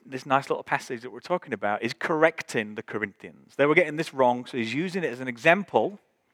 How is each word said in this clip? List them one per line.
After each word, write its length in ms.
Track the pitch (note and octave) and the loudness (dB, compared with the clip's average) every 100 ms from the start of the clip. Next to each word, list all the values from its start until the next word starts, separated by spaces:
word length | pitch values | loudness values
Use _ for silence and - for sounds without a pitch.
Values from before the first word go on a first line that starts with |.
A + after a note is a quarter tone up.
| - | -4
this 200 | C3 D3 | -2 2
nice 240 | C3+ - | 0 0
little 140 | D#3 | -4
passage 380 | - C#3 - A#2+ | -2 -4 -4 -10
that 100 | B2 | -10
we're 80 | A2 | -12
talking 340 | - F3 - | -4 -4 -4
about 280 | A2 G#2 G#2 | -4 -2 0
is 120 | A#2 | -2
correcting 800 | - - D#3 D#3+ - - A#2+ G#2+ G#2+ | -4 -2 4 4 2 -6 -4 -4 -8
the 80 | |
Corinthians. 720 | - A2 G#2 - F2+ C#2 _ - | -10 -6 -8 -10 -20 -20 _ 2
They 100 | C#3+ | 4
were 100 | D#3 | 4
getting 200 | D#3 D3+ | 2 -2
this 180 | D#3 | -6
wrong, 320 | C3+ B2+ B2 A#2+ | 2 2 2 -4
so 120 | C3 | -4
he's 160 | A2 | -4
using 300 | B2+ F#3 F#3 | -4 -4 -4
it 80 | D#3 | -6
as 80 | A#2+ | -6
an 80 | C3 | -10
example 720 | A#2+ D3 F#3 G3 A#2+ B2+ G3+ _ _ _ | 0 4 4 4 2 2 -4 _ _ _